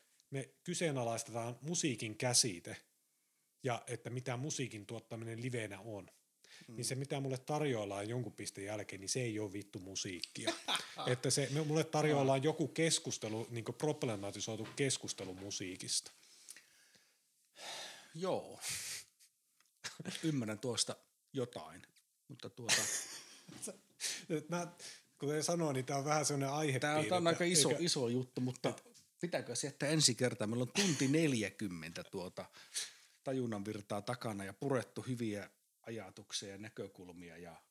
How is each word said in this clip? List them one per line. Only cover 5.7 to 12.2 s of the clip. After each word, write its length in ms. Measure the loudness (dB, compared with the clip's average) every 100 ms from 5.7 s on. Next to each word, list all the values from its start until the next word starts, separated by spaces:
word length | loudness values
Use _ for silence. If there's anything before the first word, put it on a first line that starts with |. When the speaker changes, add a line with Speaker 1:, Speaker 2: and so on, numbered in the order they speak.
| -6
Speaker 1:
on. 300 | -8 -10 -10 -18 _ _ -20 -20 -12
Speaker 2:
Mm. 80 | -6
Speaker 1:
Niin 80 |
se, 100 | -2
mitä 260 | -2 -2 -2
mulle 180 | 0 -2
tarjoillaan 720 | 0 2 2 2 0 -2 -2
jonkun 240 | -2 -4
pisteen 340 | -6 -8 -6 -6
jälkeen, 340 | -4 -6 -6
niin 80 | -2
se 120 | 0
ei 180 | 0 0
oo 140 | -2
vittu 260 | -6 -8 -10
musiikkia. 720 | -8 -6 -4 -6 -8 -4 -4 -2 -2
Speaker 2:
<laughs> 460 | -2 -4 -4 0
Speaker 1:
Että 180 | 0 2
se, 180 | 2 2
me, 120 | 0
mulle 200 | 2 2
tarjoillaan 560 | 4 4 6 6